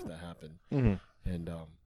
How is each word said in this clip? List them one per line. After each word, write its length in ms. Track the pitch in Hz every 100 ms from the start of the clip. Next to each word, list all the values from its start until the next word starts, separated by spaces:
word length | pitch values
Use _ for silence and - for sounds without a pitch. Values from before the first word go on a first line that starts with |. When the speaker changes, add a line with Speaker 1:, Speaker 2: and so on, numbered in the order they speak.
| -
Speaker 1:
that 120 | 82
happened. 400 | 85 82 78 80 -
Speaker 2:
Mm-hmm. 580 | 143 117 92 - _ -
Speaker 1:
And, 200 | 87 85
um, 180 | 82 80 82